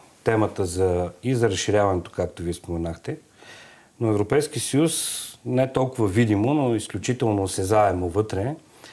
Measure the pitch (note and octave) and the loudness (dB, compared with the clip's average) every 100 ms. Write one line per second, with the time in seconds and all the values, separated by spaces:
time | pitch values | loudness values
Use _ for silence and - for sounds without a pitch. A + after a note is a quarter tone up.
0 | - _ - A2 G#2 - F#2 F2+ F#2+ F2+ | -20 _ 0 2 2 -2 -4 0 2 2
1 | F2 - A#2+ B2+ A2+ F#2 - G#2 G2+ F#2 | -2 -6 -2 2 2 0 2 2 4 0
2 | E2+ - E2+ - E2+ E2+ - E2+ E2 E2 | -2 -4 -6 -4 -6 -6 -6 -6 -6 -8
3 | - D3+ - _ - - - - _ - | -10 -12 -14 _ -20 -20 -20 -20 _ -4
4 | A#2 G#2 G#2 C#3+ D3 B2+ - C#3+ D#3+ - | 0 0 2 0 0 -4 -2 2 2 0
5 | - - - - B2 B2 C3+ C3+ B2+ - | -6 -8 -12 -12 -2 0 0 0 -2 0
6 | G#2 G2 A#2 G2+ A#2 D3+ B2+ A2 - G2 | 0 2 4 4 2 2 0 -2 -4 -6
7 | G#2+ B2+ A#2 G2+ F#2+ - F#2+ A2 G2+ F2+ | -4 0 0 0 0 -2 2 4 4 2
8 | F2+ F2+ G#2+ F#2+ A2+ D#3 - - - | -2 -2 -2 -2 -4 -6 -14 -20 -20